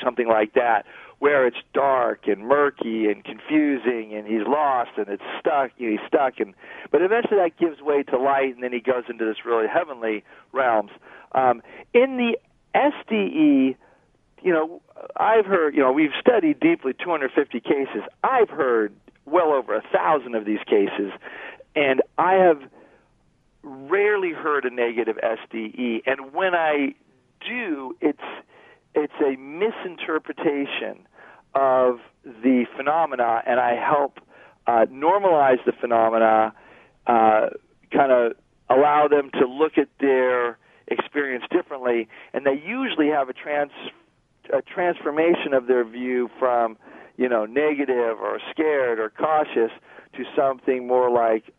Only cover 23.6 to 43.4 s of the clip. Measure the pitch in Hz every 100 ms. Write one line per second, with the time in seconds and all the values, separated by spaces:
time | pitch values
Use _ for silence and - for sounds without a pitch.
23.6 | 143 135 139 196 208 208 180 143 156 143
24.6 | 127 123 117 117 110 104 113 113 - 113
25.6 | 110 123 123 113 131 135 135 160 185 175
26.6 | 156 147 135 - _ _ _ _ - 247
27.6 | 208 143 131 - 151 - - - - _
28.6 | - _ _ 151 147 - 143 131 139 160
29.6 | 220 - 185 160 - 156 - - 160 143
30.6 | 139 - 104 98 _ _ - - _ 135
31.6 | 135 131 127 120 - _ - 110 127 123
32.6 | 117 - 139 160 156 127 117 113 127 123
33.6 | 120 120 - 147 139 - - - - _
34.6 | - 117 113 131 156 202 190 156 135 127
35.6 | 120 - 120 117 113 113 113 110 110 -
36.6 | - - _ _ - 117 110 110 117 -
37.6 | _ _ _ - 139 123 117 - _ _
38.6 | - 127 147 147 151 147 139 - 127 135
39.6 | 156 - 139 - 139 131 127 123 120 113
40.6 | _ _ - 120 - 143 139 123 - 175
41.6 | - 139 123 117 110 - - 123 139 135
42.6 | 170 254 254 160 147 151 131 -